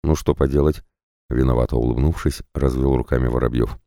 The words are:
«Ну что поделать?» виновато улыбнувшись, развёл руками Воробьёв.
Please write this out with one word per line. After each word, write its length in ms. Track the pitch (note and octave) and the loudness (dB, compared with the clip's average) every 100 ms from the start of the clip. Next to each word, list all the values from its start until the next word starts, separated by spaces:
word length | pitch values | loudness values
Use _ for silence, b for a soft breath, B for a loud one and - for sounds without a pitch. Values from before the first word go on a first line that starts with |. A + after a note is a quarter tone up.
«Ну 140 | D2+ D2+ | 0 0
что 180 | - | 0
поделать?» 480 | D2 C#2 C#2+ D2 D2+ - _ _ _ _ | 0 2 2 2 0 -10 _ _ _ _
виновато 460 | B1 C2 A#1+ A#1+ A#1+ | 0 2 2 0 0
улыбнувшись, 680 | A#1+ A#1+ C#2+ E2 - - - | 0 0 0 0 -4 -4 -10
развёл 440 | - C2+ B1+ C2+ C2 | -2 -2 0 0 0
руками 320 | A#1+ B1+ B1 | 0 -2 0
Воробьёв. 500 | A#1+ B1 A#1+ A1+ - | 0 -2 0 -2 -4